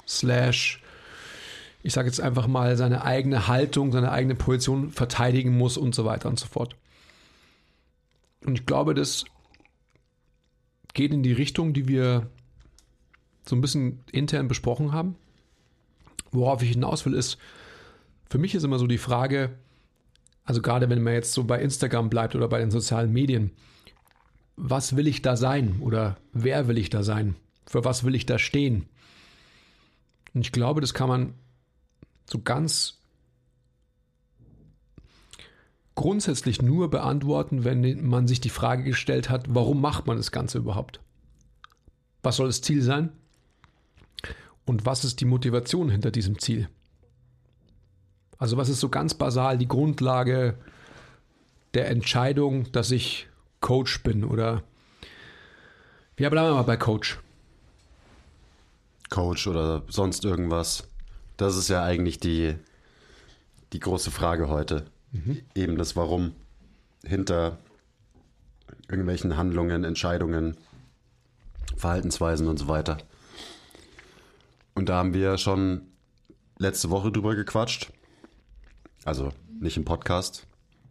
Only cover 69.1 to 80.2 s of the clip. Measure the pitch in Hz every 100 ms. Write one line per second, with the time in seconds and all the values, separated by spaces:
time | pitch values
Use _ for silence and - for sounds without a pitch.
69.1 | 90 92 78 90 87 85 85 85 82 87
70.1 | 85 82 82 80 78 - - - _ _
71.1 | _ _ _ - - - - 85 90 90
72.1 | - 82 78 80 76 71 78 78 76 -
73.1 | - - - - - - - - - -
74.1 | - - _ _ _ _ 101 92 90 92
75.1 | 92 95 95 101 95 95 92 - _ _
76.1 | _ _ - _ - 95 - 82 95 104
77.1 | 104 104 104 104 110 120 - - - _
78.1 | _ - _ _ - - - - _ 78
79.1 | 71 69 69 - - 85 82 76 82 -
80.1 | 90